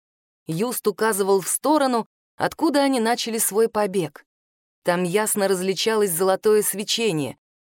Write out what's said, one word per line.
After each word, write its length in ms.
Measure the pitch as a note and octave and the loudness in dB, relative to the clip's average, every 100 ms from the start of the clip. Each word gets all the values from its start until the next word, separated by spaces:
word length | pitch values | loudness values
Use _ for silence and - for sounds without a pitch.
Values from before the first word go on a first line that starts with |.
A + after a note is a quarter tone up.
| _ _ _ _ - | _ _ _ _ -8
Юст 400 | E3 A#3+ A3 G#3+ | -4 -4 -2 -4
указывал 540 | F#3 A3 G3 G3 G3 | 0 0 2 2 2
в 60 | E3 | 0
сторону, 580 | - C4 D4+ C4 A#3 - _ _ - | -2 2 2 2 0 -4 _ _ -6
откуда 460 | - - D#4+ C#4 | -6 0 0 2
они 160 | C#4 C4 | 2 2
начали 400 | A3+ A#3+ A#3 A3 | 0 -2 -2 -4
свой 280 | - G3 A3+ | -2 2 2
побег. 560 | G#3+ G#3 F#3+ D3+ - _ _ _ _ _ _ | 0 -2 -2 -4 -8 _ _ _ _ _ _
Там 180 | F3 F3 | -2 0
ясно 460 | F3+ G3+ G#3+ G#3 G3 | 0 0 0 0 0
различалось 640 | F#3 F#3+ F3+ A3 A3 G#3 | 0 -2 -2 0 0 0
золотое 500 | E3 F#3+ F#3+ G#3+ G#3+ | 0 0 2 2 2
свечение. 760 | - F#3+ G3+ - A3+ D#3 B2+ - _ _ | 2 -4 -4 -2 -2 -2 -4 -10 _ _